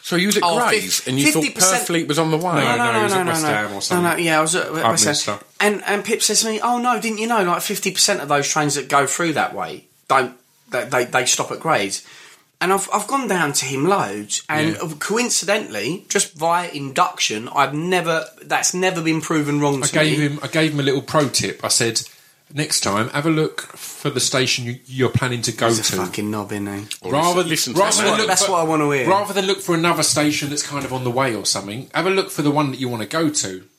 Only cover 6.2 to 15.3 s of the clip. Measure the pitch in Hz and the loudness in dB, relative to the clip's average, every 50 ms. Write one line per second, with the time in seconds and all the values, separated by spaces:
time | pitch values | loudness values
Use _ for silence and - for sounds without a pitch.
6.2 | - - 214 208 - 226 220 214 - 240 247 240 240 247 240 214 196 226 220 202 | 0 2 2 2 0 0 -2 0 0 0 0 2 2 0 0 0 0 -2 -2 -2
7.2 | 220 233 240 220 185 175 175 160 - - 208 - - 190 - - - - 202 - | -2 0 2 2 4 2 2 0 0 -4 -4 -2 -2 -4 0 2 2 2 2 0
8.2 | 143 143 147 143 143 - - 160 147 147 143 143 131 139 143 143 139 131 - - | 0 2 2 2 2 2 0 2 2 2 0 -2 -2 2 2 4 4 2 0 0
9.2 | 170 170 151 120 98 - - 98 90 82 78 - - _ _ _ _ _ 139 131 | 0 0 2 0 0 -2 -2 -6 -8 -8 -8 -12 -16 _ _ _ _ _ 2 2
10.2 | 127 123 - - _ _ _ _ _ _ - 127 113 123 135 127 123 120 - 131 | 2 0 -6 -14 _ _ _ _ _ _ -6 -4 -4 0 0 0 0 2 0 0
11.2 | 131 127 - - 147 - - 107 - 160 156 117 101 98 - - - - - - | 2 2 0 0 0 -4 -6 -6 -2 0 0 2 0 -2 -4 -8 -10 -14 -20 -20
12.2 | - - - _ _ _ _ _ 160 175 190 196 190 - - 208 196 208 254 269 | -20 -20 -20 _ _ _ _ _ 0 0 2 0 0 -2 -2 -4 -2 -2 -4 -2
13.2 | 262 208 196 - 160 143 143 - - 131 135 131 143 175 202 196 143 101 98 104 | -2 0 0 0 0 0 0 -2 -2 -2 -2 0 2 2 2 2 0 -2 -4 -8
14.2 | 104 104 - - - - 156 151 151 160 160 - - 165 151 147 - - 196 233 | -8 -6 -6 -8 -4 -2 -2 0 0 0 0 -2 -6 -8 -6 -8 -4 -2 0 0
15.2 | 247 226 | 0 0